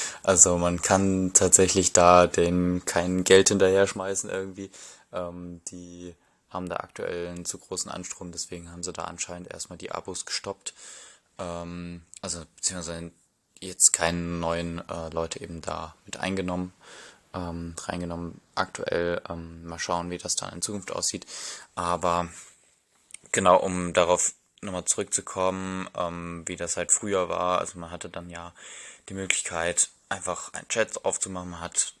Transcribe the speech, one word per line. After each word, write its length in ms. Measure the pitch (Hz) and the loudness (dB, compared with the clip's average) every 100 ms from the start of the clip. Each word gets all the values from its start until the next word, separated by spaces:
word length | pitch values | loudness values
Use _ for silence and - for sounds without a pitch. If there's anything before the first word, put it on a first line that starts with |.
| - - | -6 -2
Also 340 | - 90 90 87 | 2 6 8 6
man 240 | 87 87 | 2 2
kann 520 | - 95 98 95 92 | 4 4 6 2 4
tatsächlich 580 | - 92 - 92 95 87 | 4 6 8 8 6 6
da 360 | - 87 90 85 | 8 10 10 8
den 580 | - 87 90 90 90 - | 6 4 4 2 0 0
kein 400 | 87 90 92 90 | 0 2 2 8
Geld 240 | 95 95 | 8 8
hinterher 360 | 101 92 98 98 | 6 6 6 4
schmeißen 440 | 101 95 95 101 | 0 -4 -4 -4
irgendwie. 420 | 95 98 92 98 - - - _ | -6 -6 -10 -14 -14 -20 -20 _
Ähm, 480 | 92 87 87 87 85 - | -8 -8 -8 -12 -12 -14
die 440 | 90 87 87 87 87 _ _ _ | -14 -16 -14 -16 -18 _ _ _
haben 200 | 92 90 | -8 -6
da 80 | - | -6
aktuell 500 | - - 87 87 87 | -8 -8 -6 -6 -6
einen 180 | 87 85 | -8 -10
zu 120 | 98 | -10
großen 320 | - 92 - | -10 -8 -8
Anstrom, 400 | 90 90 - 90 | -8 -10 -12 -12
deswegen 400 | 87 - 87 85 | -10 -10 -12 -14
haben 100 | 87 | -10
sie 120 | 90 | -10
da 100 | 82 | -8
anscheinend 480 | 85 85 - 90 - | -10 -10 -10 -10 -12
erstmal 260 | 85 - 87 | -12 -12 -12
die 140 | - | -8
Abos 340 | 85 95 90 - | -8 -8 -10 -6
gestoppt. 480 | - 98 - - - - - - - _ - | -8 -8 -10 -12 -16 -20 -20 -20 -20 _ -12
Ähm, 640 | 90 85 87 87 87 87 - - | -8 -8 -8 -10 -10 -12 -16 -12
also 220 | 95 85 78 - | -8 -8 -10 -8
beziehungsweise 560 | - 92 82 85 85 _ _ _ _ - | -6 -6 -8 -8 -10 _ _ _ _ -14
jetzt 300 | 92 - - | -10 4 4
keine 260 | - 85 87 | 4 2 2
neuen, 600 | 85 85 82 85 85 85 - | -2 -2 0 0 -2 -6 -8
äh, 220 | 85 82 | -8 -6
Leute 320 | 82 82 - | -4 -4 -6
eben 180 | 87 82 | -10 -10
da 340 | 82 80 80 - - | -8 -8 -10 -14 -14
mit 100 | - | -6
eingenommen, 580 | 92 95 90 90 90 _ - - - - _ | -4 -2 -2 -4 -6 _ -20 -20 -20 -20 _
ähm, 420 | 92 87 85 85 82 | -8 -6 -8 -8 -10
reingenommen. 560 | - 90 87 85 85 - _ - | -8 -6 -6 -6 -10 -12 _ -4
Aktuell, 640 | 95 - - 85 87 87 - | -4 -4 -2 0 0 -4 -6
ähm, 380 | 85 82 82 82 | -10 -10 -14 -12
mal 100 | 85 | -8
schauen, 320 | - 87 87 | -2 -2 -2
wie 80 | 87 | -6
das 200 | 90 - | -4 -6
dann 160 | - | -6
in 80 | 90 | -8
Zukunft 320 | - 101 - | -6 -8 -6
aussieht. 340 | - - 95 - - - - - - | -4 -4 -4 -10 -12 -12 -12 -12 -4
Aber 540 | 87 87 90 87 87 - - _ _ _ _ _ _ - - | -2 0 2 2 -2 -8 -20 _ _ _ _ _ _ -18 -2
genau, 240 | 117 95 92 | 4 8 8
um 340 | 95 90 87 | 6 -2 2
darauf 380 | 90 85 90 - - _ - | 4 4 4 2 -4 _ -14
nochmal 240 | 101 90 - | -8 -6 -2
zurückzukommen, 1040 | - 98 - - 95 92 95 95 92 92 - | -2 -2 -4 -4 0 0 0 -4 -6 -8 -4
ähm, 480 | 87 85 85 85 82 | -4 -4 -8 -8 -8
wie 80 | 85 | -6
das 220 | 85 - | -4 -2
halt 160 | 87 | 0
früher 340 | - 104 98 87 | 0 2 0 0
war. 320 | 87 90 90 | 0 2 2
Also 180 | - 90 | 0 -8
man 140 | 85 | -12
hatte 180 | 87 90 | -12 -12
dann 200 | 87 87 | -12 -12
ja 240 | 85 87 - - - - - - | -14 -14 -16 -20 -18 -18 -20 -12
die 40 | |
Möglichkeit, 760 | 95 95 - - 87 85 85 - _ - | -8 -2 -2 -2 -2 0 0 -2 _ -10
einfach 460 | 98 90 85 - | -8 -4 -6 -8
einen 160 | - - | -12 -4
Chat 340 | 117 110 - 98 | -2 0 -2 -4
aufzumachen, 440 | - 95 92 90 | -4 -6 -6 -10
man 100 | 85 | -10
hat 360 | 87 - - - | -6 -4 -4 -6